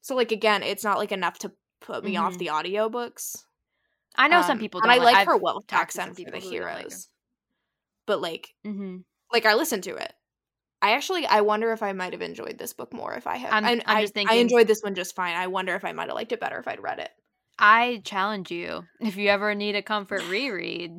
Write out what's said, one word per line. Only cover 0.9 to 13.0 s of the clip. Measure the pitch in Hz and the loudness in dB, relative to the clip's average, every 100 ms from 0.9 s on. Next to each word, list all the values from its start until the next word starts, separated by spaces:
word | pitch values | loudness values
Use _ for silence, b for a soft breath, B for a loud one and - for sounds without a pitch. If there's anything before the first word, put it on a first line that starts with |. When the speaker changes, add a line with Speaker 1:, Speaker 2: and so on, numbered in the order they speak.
| 196 | -2
Speaker 1:
like, | 208 | -2
enough | 196 175 - | -2 -4 -6
to | 196 _ _ _ | -16 _ _ _
put | - 131 208 | -12 -10 -6
me | 180 | -2
off | 170 | -2
Speaker 2:
Mm-hmm. | 180 | -4
Speaker 1:
the | 175 | -4
audiobooks. | 156 175 202 220 240 240 - - - _ _ _ _ _ _ _ - | -4 -2 -2 -2 -4 -10 -10 -14 -14 _ _ _ _ _ _ _ 2
Speaker 2:
I | 269 | 6
know | 349 | 6
some | - | 4
Speaker 1:
Um, | 247 | 0
Speaker 2:
people | 220 180 | -2 0
Speaker 1:
and | 220 | 6
Speaker 2:
don't | 247 | 8
Speaker 1:
I | |
Speaker 2:
like, | 233 196 | 10 8
Speaker 1:
like | 294 | 6
her | 277 | 4
Speaker 2:
I've | |
Speaker 1:
Welsh | 175 139 - | 2 -4 -2
Speaker 2:
talked | - - | -2 -2
to | - | -6
some | 185 | -10
Speaker 1:
accent | 175 | -10
for | 175 | -12
the | - | -12
Speaker 2:
people | 190 | -10
who | - | -8
don't | - | -8
like | - | -10
her. | |
Speaker 1:
heroes. | - - - _ _ _ _ _ _ _ _ _ - | -12 -16 -20 _ _ _ _ _ _ _ _ _ -4
But, | 190 | -2
like, | 165 165 - _ 208 | -2 -8 -12 _ -10
Speaker 2:
Mm-hmm. | 202 196 185 180 _ _ | -8 -8 -12 -18 _ _
Speaker 1:
like, | 233 214 | 2 4
I | 214 | 4
listened | 311 214 | 2 -2
to | 180 - | -4 -8
it. | - - _ _ _ _ _ _ | -10 -12 _ _ _ _ _ _
I | - | 2
actually, | - - 370 294 | 2 0 -2 4
I | 214 | 4
wonder | 208 214 226 | 4 2 0
if | 226 | -2
I | 208 | -4
might | 190 180 | -4 -6
have | - | -6
enjoyed | 175 - - - | -8 -8 -10 -10
this | 233 | -12
book | - - | -12 -14
more | 247 | -10